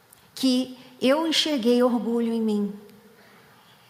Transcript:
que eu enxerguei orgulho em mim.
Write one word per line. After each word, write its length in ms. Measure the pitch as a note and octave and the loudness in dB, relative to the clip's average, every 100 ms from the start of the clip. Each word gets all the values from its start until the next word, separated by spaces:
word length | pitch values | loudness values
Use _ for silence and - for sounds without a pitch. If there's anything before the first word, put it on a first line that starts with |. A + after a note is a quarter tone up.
| _ - _ - | _ -20 _ -4
que 420 | C4 B3+ B3+ - - - | 0 0 -2 -10 -20 -2
eu 260 | B3 D4 E4 | 0 2 0
enxerguei 540 | - D#4+ D4 A3+ A#3+ | -2 0 0 2 4
orgulho 500 | B3 A#3 G3+ A#3 A#3 | 2 0 -2 -2 -2
em 80 | A3+ | -2
mim. 320 | A3 G#3 G3+ - - - - - - - - - - - | 0 0 -2 -6 -18 -20 -20 -20 -20 -20 -20 -20 -20 -20